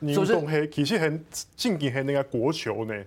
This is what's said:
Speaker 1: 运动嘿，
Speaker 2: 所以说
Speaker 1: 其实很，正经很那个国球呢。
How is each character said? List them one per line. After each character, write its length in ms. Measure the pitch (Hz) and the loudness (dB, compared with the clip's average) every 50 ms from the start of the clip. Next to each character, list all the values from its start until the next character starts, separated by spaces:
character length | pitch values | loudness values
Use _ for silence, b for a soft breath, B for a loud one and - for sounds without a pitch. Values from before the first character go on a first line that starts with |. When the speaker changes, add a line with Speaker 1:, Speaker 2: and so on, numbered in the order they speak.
Speaker 1:
运 140 | 156 147 143 | -2 0 2
动 100 | 196 170 | 2 4
嘿， 0 | |
Speaker 2:
所 0 | |
以 20 | |
说 400 | 196 226 170 147 151 156 147 151 147 | 4 4 2 2 2 0 0 0 0
Speaker 1:
其 160 | - 151 143 | 0 0 0
实 140 | 156 233 165 | 2 2 2
很， 260 | 160 151 156 160 - - - - - - _ | 2 2 0 -2 -6 -10 -12 -12 -12 -12 _
正 220 | - - 247 185 151 | -2 0 0 0 0
经 140 | 143 131 | 0 -2
很 140 | 123 139 135 | 0 0 -2
那 80 | 139 143 | 0 0
个 100 | 139 135 | 0 0
国 260 | - - 117 117 151 | 0 -2 0 0 0
球 360 | 156 - - 113 101 107 113 | 0 0 -4 -4 -4 -2 -4
呢。 180 | 110 107 101 98 | -4 -6 -8 -8